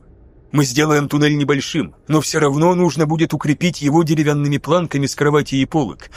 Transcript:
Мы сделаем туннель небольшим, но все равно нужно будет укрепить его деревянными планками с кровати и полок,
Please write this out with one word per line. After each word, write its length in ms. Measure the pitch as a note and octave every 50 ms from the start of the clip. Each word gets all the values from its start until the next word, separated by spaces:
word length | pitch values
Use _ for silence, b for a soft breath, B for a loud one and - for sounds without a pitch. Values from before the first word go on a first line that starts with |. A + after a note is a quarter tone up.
| - - - - - - _ - - -
Мы 140 | - C#3+ C#3+
сделаем 420 | C3 A#2+ C#3+ D3+ D#3 D3+ D3 C#3+ C3
туннель 300 | - D3 D3 D3 D3+ D3
небольшим, 580 | C#3+ C3+ D3 - - - - D#3+ - - - _ _ -
но 100 | D3+ D#3
все 200 | C3+ - - D#3+
равно 360 | D3+ C#3+ C#3 D3 D#3+ F3 F3+
нужно 300 | F3 F3+ E3+ C3+ D#3 D#3+
будет 280 | D3 D#3+ D#3 D#3+ - -
укрепить 480 | C#3+ - D3 C#3+ - - C#3 B2+ -
его 220 | C#3+ C#3+ C#3 E3+ F3
деревянными 540 | D3 E3 D3+ D3+ D3 D3 D3 C#3+ C#3+ C#3+ C3+
планками 480 | - C3+ D#3+ F3+ F3 C#3+ - C#3+ C#3
с 100 | B2+ -
кровати 400 | - D3 D3 D3 D3 C3+ - C#3
и 100 | C3+ C3+
полок, 460 | - - D#3+ C#3 F#2+ C#2 - - B B